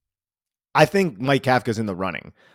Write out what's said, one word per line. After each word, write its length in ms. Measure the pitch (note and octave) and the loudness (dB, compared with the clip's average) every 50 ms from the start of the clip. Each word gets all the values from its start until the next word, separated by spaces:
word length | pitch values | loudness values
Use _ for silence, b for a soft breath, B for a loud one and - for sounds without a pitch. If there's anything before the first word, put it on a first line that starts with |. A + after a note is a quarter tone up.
| _ _ _ _ _ _ _ _ _ _ _ _ _ _ - | _ _ _ _ _ _ _ _ _ _ _ _ _ _ 2
I 100 | - D#3 | 2 2
think 340 | D3+ - G3 G3 E3+ A#2 F#2 | 4 4 0 0 0 -2 -4
Mike 240 | A#2+ C3+ C#3 C3+ - | 0 0 0 2 2
Kafka's 380 | C3 B2+ B2 - - A2+ G#2 | 2 2 2 0 -2 -4 -4
in 60 | A2+ | -4
the 80 | G#2 F#2+ | -6 -4
running. 380 | E2+ F#2+ F#2 E2 - - - b b b b b | -4 -6 -6 -6 -8 -12 -16 b b b b b